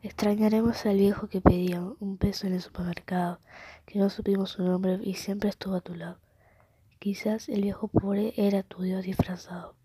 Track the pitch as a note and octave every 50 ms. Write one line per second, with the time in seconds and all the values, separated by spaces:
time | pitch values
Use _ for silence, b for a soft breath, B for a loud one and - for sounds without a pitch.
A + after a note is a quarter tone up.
0 | - G3+ - - - G#3 G#3 G#3+ G#3+ G#3+ A3 A3 A3+ A#3 A3+ - - A3 G3+ G3
1 | G3 G3+ G#3 - G#3+ G3+ - F#3+ F#3 - F#3 F3+ F3+ F3+ F3 F3 F3 F#3 F#3+ -
2 | G#3 G3 G3 F#3 - G3+ F#3+ - - F#3+ F#3 F3+ F3+ - - - F3 F3 E3+ -
3 | - - F#3+ F3+ F3 F3 F3 - B B B B B B B B B - - G#3
4 | G3 G3 - - - - G3 G3 F#3+ - - - F3+ F3+ F3+ F#3 F#3+ F#3 F#3 F#3+
5 | A3 G3 F#3 - - - G3 G#3 G#3 G3+ G3 _ - G3 F#3+ F3+ - - F3 E3+
6 | E3+ E3+ F3+ - b b b b b b b b b b b b b b b _
7 | - G3+ G3 - - G#3 G#3+ A3+ - - A#3+ G3+ G3 G3+ G3 - - G#3 - -
8 | G3 G3 G3+ G3+ G#3+ A3 - - G#3 G3+ G3+ G3 F#3+ _ - - F#3 F#3 F#3 F#3+
9 | F3+ F#3 F#3+ - - - F#3 F3 - - F3 F3 E3+ - - _